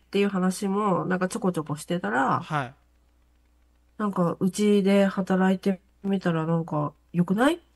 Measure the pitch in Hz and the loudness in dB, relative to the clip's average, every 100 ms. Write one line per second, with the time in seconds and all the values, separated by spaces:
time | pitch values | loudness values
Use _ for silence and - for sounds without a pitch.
0 | _ 196 202 196 185 185 196 196 214 170 | _ 0 0 2 0 0 -2 0 0 0
1 | 160 185 185 226 180 170 151 151 - 175 | 0 -2 -2 -2 -2 -2 -4 -8 -6 -6
2 | 202 240 254 135 - 151 123 - _ _ | -2 -2 0 0 -2 -4 -4 -10 _ _
3 | _ _ _ _ _ _ _ _ _ - | _ _ _ _ _ _ _ _ _ -8
4 | 214 185 170 - 185 190 208 208 196 196 | -4 0 0 0 -2 2 4 4 4 4
5 | 196 190 185 185 190 190 202 185 _ _ | 4 0 0 2 2 2 0 -4 _ _
6 | 196 196 175 165 160 165 165 151 143 - | -4 -2 0 0 0 -2 -2 -4 -4 -8
7 | _ 170 175 196 269 349 - | _ -2 0 2 2 0 -6